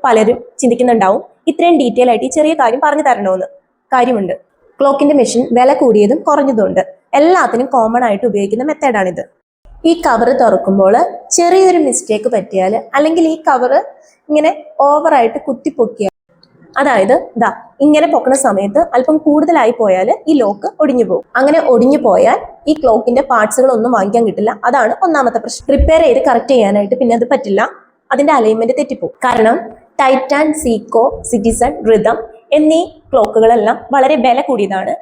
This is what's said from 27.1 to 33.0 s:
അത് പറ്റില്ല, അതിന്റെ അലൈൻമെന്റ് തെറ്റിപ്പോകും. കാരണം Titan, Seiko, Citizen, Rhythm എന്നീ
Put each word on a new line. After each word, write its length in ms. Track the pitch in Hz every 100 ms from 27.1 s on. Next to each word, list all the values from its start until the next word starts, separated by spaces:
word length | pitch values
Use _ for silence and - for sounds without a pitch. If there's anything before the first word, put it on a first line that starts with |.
| 233
അത് 60 | 240
പറ്റില്ല, 280 | 269 220 196 247 - _ _ -
അതിന്റെ 200 | 240 285 285
അലൈൻമെന്റ് 380 | 220 220 226 262
തെറ്റിപ്പോകും. 380 | 285 285 160 - 254
കാരണം 320 | 240 220 294 - - _ -
Titan, 480 | 262 262 - 285 311 294
Seiko, 420 | 247 220 - 226 254 - -
Citizen, 420 | 233 220 220 247 302 220
Rhythm 280 | 220 220 - - - _ 294
എന്നീ 220 | 311 320 349 -